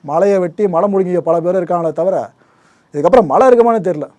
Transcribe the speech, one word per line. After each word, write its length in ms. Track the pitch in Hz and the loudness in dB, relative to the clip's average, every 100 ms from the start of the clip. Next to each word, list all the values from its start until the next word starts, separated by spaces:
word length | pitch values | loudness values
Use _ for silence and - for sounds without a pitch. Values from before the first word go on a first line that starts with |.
| 139 | -4
மலையை 280 | 156 202 196 | 0 0 0
வெட்டி 200 | 180 170 208 | -2 -4 -2
மலை 140 | 170 208 | 0 0
முழுங்கிய 280 | 196 185 180 160 | -2 -2 -2 0
பல 80 | 170 | -2
பேர் 140 | 170 185 | 0 -4
இருக்காங்களே 320 | 175 175 165 156 | -2 -4 -4 -2
தவிர, 160 | 180 170 104 _ _ _ _ _ _ | -4 -4 -6 _ _ _ _ _ _
இதுக்கப்புறம் 360 | 147 147 254 170 | -4 2 2 4
மழை 140 | 147 262 | 2 4
இருக்குமான்னு 380 | 240 233 226 180 | 4 4 0 -4
தெரியல. 200 | 151 135 | -6 -10